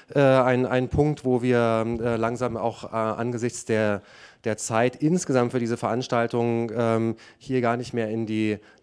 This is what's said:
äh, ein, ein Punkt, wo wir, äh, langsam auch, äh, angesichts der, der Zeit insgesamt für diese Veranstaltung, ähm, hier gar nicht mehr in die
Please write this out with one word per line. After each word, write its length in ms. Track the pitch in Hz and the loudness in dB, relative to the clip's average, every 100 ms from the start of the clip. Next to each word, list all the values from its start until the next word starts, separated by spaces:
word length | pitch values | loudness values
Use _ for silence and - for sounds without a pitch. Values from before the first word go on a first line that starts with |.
| - 143 | -4 4
äh, 40 | |
ein, 460 | 139 131 127 123 127 | 6 6 4 2 2
ein 240 | 127 127 | 0 0
Punkt, 360 | - 151 147 131 | 0 0 0 0
wo 160 | 123 | 0
wir, 440 | 127 120 117 113 113 117 | 2 2 2 2 0 -2
äh, 140 | 120 117 | -2 0
langsam 420 | 113 120 123 113 | -2 -2 -4 -2
auch, 280 | 113 104 - | -4 -6 -8
äh, 100 | 113 | -4
angesichts 720 | 110 107 117 120 117 - - | -2 -2 -4 -2 -4 -4 -2
der, 360 | 110 107 101 - - - _ 117 | 0 2 -2 -6 -20 -20 _ -6
der 120 | 107 | -4
Zeit 380 | - 113 127 - | -2 0 0 2
insgesamt 540 | 151 180 - 131 120 | 0 0 2 2 2
für 80 | 131 | 0
diese 180 | 117 117 | -2 -2
Veranstaltung, 920 | 107 113 127 120 117 120 120 117 117 110 | -2 -2 -2 -2 0 0 0 0 -2 0
ähm, 400 | 117 113 113 113 - - | 0 2 0 -4 -12 -16
hier 240 | - 131 | -4 0
gar 160 | 117 120 | 0 -2
nicht 160 | 120 | -4
mehr 160 | 117 110 | -4 -2
in 160 | 113 110 | -4 -2
die 320 | 110 107 101 - - | 0 0 -2 -8 -14